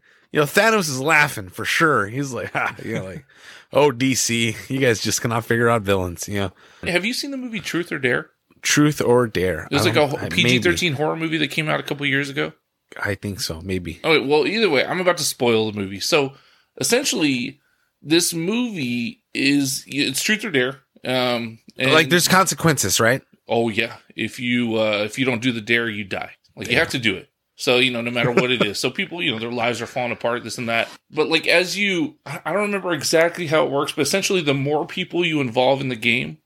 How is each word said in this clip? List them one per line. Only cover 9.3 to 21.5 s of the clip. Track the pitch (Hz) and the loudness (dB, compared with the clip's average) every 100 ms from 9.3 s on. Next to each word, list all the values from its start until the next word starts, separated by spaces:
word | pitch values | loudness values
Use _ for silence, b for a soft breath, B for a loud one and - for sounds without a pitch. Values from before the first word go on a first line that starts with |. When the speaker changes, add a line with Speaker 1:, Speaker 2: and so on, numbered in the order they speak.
| 92 92 78 - | 0 0 -2 -2
Speaker 2:
It | |
was | 143 | 2
Speaker 1:
I | - | 4
Speaker 2:
like | |
a | 151 | 4
Speaker 1:
don't, | 147 | 2
Speaker 2:
ho-, | 135 104 | 0 -4
Speaker 1:
I, | |
Speaker 2:
P | 175 | 2
G | 120 123 | 4 4
thirteen | 175 165 180 | 2 2 0
Speaker 1:
maybe. | 131 | 0
Speaker 2:
horror | 156 160 | -2 -2
movie | 160 156 | -4 -2
that | 147 | -2
came | - 151 | -2 -2
out | 147 | -4
a | |
couple | 139 143 143 | -4 -4 -2
years | 139 139 | -2 -2
ago. | 139 156 - _ _ _ - | -4 -6 -8 _ _ _ -8
Speaker 1:
I | - 98 | -6 -4
think | 104 90 | -6 -6
so, | - 82 | -8 -8
maybe. | 92 92 82 78 | -6 -6 -6 -6
Speaker 2:
Oh, | 151 | 0
wait, | 151 131 | 2 4
well, | 151 143 | 2 2
either | 208 208 | 2 2
way, | 139 - | 2 0
I'm | 165 | 0
about | 180 165 | 0 0
to | |
spoil | 143 - 120 113 110 | -2 0 2 2 2
the | 104 | -2
movie. | 95 98 | -6 -6
So, | - 160 135 135 b b b - | 0 2 0 -4 b b b -6
essentially, | - 233 285 233 156 127 120 - _ _ _ _ | 0 0 0 0 0 0 -4 -10 _ _ _ _
this | 143 165 170 | 0 2 2
movie | 170 170 226 247 190 123 120 117 - _ | -2 -2 -2 -2 -2 -2 -2 -4 -8 _
is, | 117 135 143 139 135 - | -2 2 2 2 -4 -6
it's | 135 143 135 | -4 -2 -2
Truth | - 214 220 | -2 -2 -2
or | |
Dare. | 143 123 139 _ _ 131 | -2 -2 -4 _ _ -4
Um, | 127 127 120 117 | -2 0 -2 -6